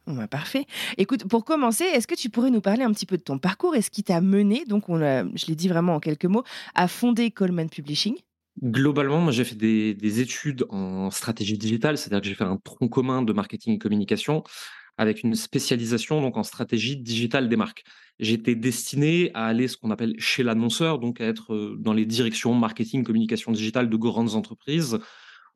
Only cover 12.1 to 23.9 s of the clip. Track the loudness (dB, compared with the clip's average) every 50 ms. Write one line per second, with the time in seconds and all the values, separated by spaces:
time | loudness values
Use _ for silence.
12.1 | -2 -2 -2 -2 -4 -4 -2 -2 -2 -4 -6 -10 -6 -2 -2 0 2 0 0 2
13.1 | 2 0 0 0 0 0 -2 -4 -6 -8 -4 -2 -2 0 0 0 0 0 0 0
14.1 | -2 -2 0 0 0 -2 -2 -6 -14 -16 -16 -16 -16 -18 -20 -12 _ 0 0 0
15.1 | 0 0 0 0 0 0 -2 -2 -4 -2 0 0 0 0 0 0 0 0 0 0
16.1 | 0 0 0 0 0 -2 -4 -4 -6 -8 -6 -2 -2 0 0 -2 -4 -4 -4 -4
17.1 | -2 0 0 0 0 2 2 2 2 2 0 0 -4 -10 -20 -20 -20 -20 -20 -20
18.1 | _ -6 -2 0 0 0 0 0 0 0 0 -2 -2 -2 -4 -4 0 2 2 4
19.1 | 4 4 2 0 0 -2 -2 0 2 2 0 0 -2 -4 -4 -4 -2 -2 -2 -2
20.1 | -2 -2 -2 -2 0 0 0 2 2 2 2 2 2 2 2 0 0 0 -2 -4
21.1 | -4 -2 -2 -2 -2 -4 -6 -6 -4 -4 -4 -6 -6 -4 0 0 2 2 2 2
22.1 | 2 0 0 0 0 0 0 2 4 4 2 2 0 -2 -4 -2 0 0 0 2
23.1 | 2 2 2 2 0 -2 -2 -2 -2 0 0 0 0 0 2 2